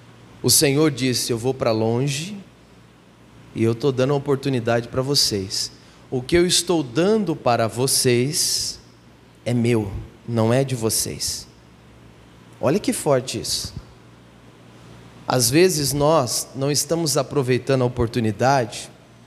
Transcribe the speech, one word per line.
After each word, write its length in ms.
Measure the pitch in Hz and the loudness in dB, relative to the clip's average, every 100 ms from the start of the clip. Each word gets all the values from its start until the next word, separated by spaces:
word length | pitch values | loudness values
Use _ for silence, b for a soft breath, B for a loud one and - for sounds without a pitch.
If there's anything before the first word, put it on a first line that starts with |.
| - - - - | -20 -20 -20 -4
O 60 | 123 | 0
Senhor 420 | 117 151 139 156 | 2 4 4 2
disse: 400 | 120 131 117 - | 0 -2 -2 -2
"Eu 60 | 117 | -4
vou 160 | 127 | -2
pra 180 | 127 127 | -2 0
longe 680 | 110 113 117 143 139 175 202 180 - - - - - - - - - - | 0 0 0 -2 -4 -8 -12 -18 -20 -20 -20 -20 -20 -20 -20 -20 -20 -10
e 80 | - | -2
eu 100 | 113 | 0
tô 180 | 117 147 | 2 0
dando 200 | 127 131 | 2 2
uma 60 | 143 | 0
oportunidade 720 | 135 135 139 127 113 120 120 | 0 -2 0 -2 0 -2 -2
pra 140 | 127 | -4
vocês. 680 | 131 139 - 104 95 - - - B B B | 0 2 2 0 -4 -6 -8 -12 B B B
O 100 | 131 | -6
que 160 | 123 170 | 0 2
eu 80 | |
estou 380 | 180 - - 170 | 4 2 2 0
dando 520 | 139 117 185 220 180 | 0 0 2 2 0
para 320 | 143 127 117 113 | -2 0 2 0
vocês 1120 | 110 135 - 131 120 135 - - - - - - - - - - - | 0 0 2 4 2 2 -2 -2 -2 -6 -10 -16 -20 -20 -20 -20 -10
é 100 | - | -2
meu, 380 | 120 117 117 101 - - - - | 0 2 2 0 -8 -12 -16 -4
não 260 | 117 110 | 2 4
é 100 | 127 | 4
de 120 | 135 | 2
vocês." 720 | 127 110 - 107 - - - - - - - - - - - - - - - | -2 -2 -2 -4 -6 -6 -8 -12 -20 -20 -20 -20 -20 -20 -20 -20 -20 -20 -4
Olha 180 | 120 190 | 0 0
que 140 | 240 | 0
forte 460 | - 156 135 123 107 | -2 2 2 0 -6
isso. 340 | - - - - - - - - - - - - - - - - - - - | -6 -6 -6 -12 -18 -20 -20 -20 -20 -20 -20 -20 -20 -20 -20 -20 -20 -12 -2
Às 220 | 127 113 | 0 2
vezes 420 | 147 185 156 135 | 4 4 2 -2
nós 560 | 143 143 160 120 - - | 0 2 2 2 -4 -8
não 160 | 127 135 | -4 -2
estamos 460 | 147 - 170 165 147 | -2 -2 -2 0 -2
aproveitando 640 | 131 147 127 123 127 135 | -2 0 0 0 2 2
a 40 | |
oportunidade 1080 | 123 123 117 127 110 98 123 139 110 - - - - - | 2 0 -2 0 -2 2 2 2 0 -6 -14 -20 -20 -20